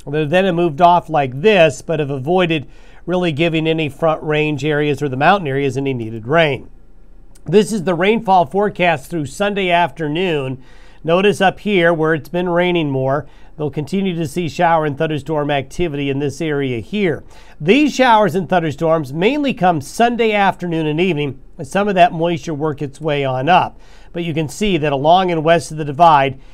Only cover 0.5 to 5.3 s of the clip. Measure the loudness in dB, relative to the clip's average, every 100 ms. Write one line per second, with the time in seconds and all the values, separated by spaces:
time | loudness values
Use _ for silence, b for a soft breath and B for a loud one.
0.5 | 0 0 4 4 4 2 -2 -2 0 2
1.5 | 6 4 2 -4 -4 -4 -4 -2 0 2
2.5 | -2 -6 b b b -4 -2 -2 0 0
3.5 | 0 0 0 -2 -2 -2 -2 -2 0 0
4.5 | -2 -2 0 0 -2 -4 0 2